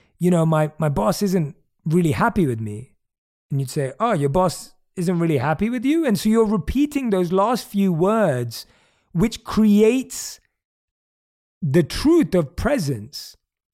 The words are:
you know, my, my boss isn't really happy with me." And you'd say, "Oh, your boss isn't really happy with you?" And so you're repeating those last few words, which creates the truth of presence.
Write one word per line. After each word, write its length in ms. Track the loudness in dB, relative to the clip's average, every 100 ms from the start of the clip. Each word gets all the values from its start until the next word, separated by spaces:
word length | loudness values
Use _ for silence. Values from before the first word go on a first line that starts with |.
| _ _
you 140 | 0
know, 120 | 2
my, 280 | 2 2 0 -2
my 100 | -2
boss 320 | 0 0 0
isn't 340 | 0 0 -2 -8 _ _ -2
really 280 | 0 2
happy 340 | 2 0 2 0
with 120 | -2
me." 360 | -8 -10 -16 _ _ _ _ _ _
And 80 | -6
you'd 100 | -4
say, 240 | -4 -6 -4
"Oh, 140 | -2
your 160 | 0 0
boss 440 | 0 0 -2 -14 _ _ -6
isn't 240 | -2 0
really 180 | 0 0
happy 320 | 0 -2 -2
with 160 | -2 0
you?" 180 | 0
And 140 | 0 0
so 120 | 2
you're 280 | 2 2 0
repeating 520 | -2 -2 0 -2 -2
those 200 | 0 0
last 360 | 0 0 -2 -4
few 260 | -2 0
words, 720 | 2 0 2 0 0 -4 -10 -18 _ _ _ _
which 320 | 0 0 -2
creates 960 | -4 2 4 6 4 2 -4 -12 -14 -16 _ _ _ _ _ _ _ _ _ _ _ _
the 220 | 0 0
truth 500 | 0 0 2 4 4
of 220 | 0 -2 -4
presence. 840 | -2 -2 -2 -6 -8 -16 -18 -20 _ _ _